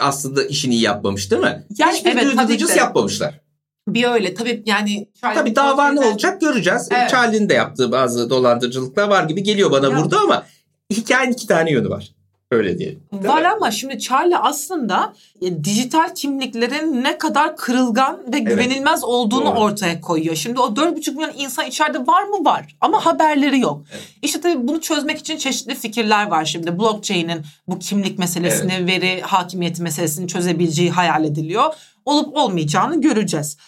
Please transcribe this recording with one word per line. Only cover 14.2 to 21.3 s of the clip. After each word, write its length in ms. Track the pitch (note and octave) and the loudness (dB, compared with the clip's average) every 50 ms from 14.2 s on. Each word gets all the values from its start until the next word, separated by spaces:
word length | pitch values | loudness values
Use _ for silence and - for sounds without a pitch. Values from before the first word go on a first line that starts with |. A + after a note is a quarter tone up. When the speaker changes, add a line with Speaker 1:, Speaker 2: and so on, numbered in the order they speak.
| E4+ F4 F4 | 2 2 2
Speaker 2:
aslında, 760 | - G#3+ B3+ D4 - - - F#4 D#4+ B3 F#3+ F#3 A#3 F#4 A4+ - _ _ _ _ - F3+ | 2 2 0 -2 -2 -6 -6 -6 -4 -2 -2 0 0 -2 -2 -6 _ _ _ _ -8 -6
e, 220 | F#3 F3 D3+ D3 | -4 -4 -4 -2
dijital 500 | G3 G#3 A#3 C4 B3 - D#4+ E4+ F#4 F#4 | -2 0 -2 -2 0 0 0 0 0 -2
kimliklerin 880 | - - C#4+ C4+ C4+ C4 B3+ A3+ A3+ A#3 A3+ C4+ D4+ D#4 D#4+ C#4 A#3+ B3+ | -6 -4 -4 -4 -4 -4 -6 -4 -2 -2 -2 -2 -2 -2 -2 -2 0 0
ne 140 | C#4+ D#4 D4+ | -2 -2 -2
kadar 380 | D#4 D#4 - C#4+ D4+ D#4 D#4 | -2 0 2 2 0 0 -2
kırılgan 640 | - - A#3+ B3 B3+ B3+ A#3+ G#3 B3+ C4 C#4 E4 - - B3 B3 | -4 -2 0 2 2 2 2 2 2 2 0 0 -4 -6 -4 -4
ve 40 | |
Speaker 1:
Evet. 100 | D4 A3+ | -2 0
Speaker 2:
güvenilmez 580 | A3+ A#3 G#3+ B3 B3 C4+ C4+ C#4 D4+ D#4+ - B3+ | 0 2 2 2 0 0 0 0 0 0 0 0
olduğunu 420 | A3+ B3 B3 A#3+ G#3 A#3 C4 - | 0 0 0 0 2 0 0 2
Speaker 1:
Doğru. 120 | - A#3+ A#3 | 2 2 2
Speaker 2:
ortaya 420 | G#3+ G3+ G#3 - G3 E3+ E3 - | 2 2 0 0 -2 -2 -2 -2
koyuyor. 340 | - - E3+ D#3+ D#3+ E3 D#3+ | -2 -2 -2 0 0 -2 -2
Şimdi 260 | D3+ - A#3 A#3+ C4 | -4 -4 -4 -2 0
o 160 | B3 C4+ G#3 | 0 0 2
dört 200 | C4+ D#4 F4 D#4 | 0 0 0 0
buçuk 200 | D4+ D4+ D#4 B3+ | -2 -4 -6 -6
milyon 160 | C#4+ D#4 D#4 | -4 -6 -6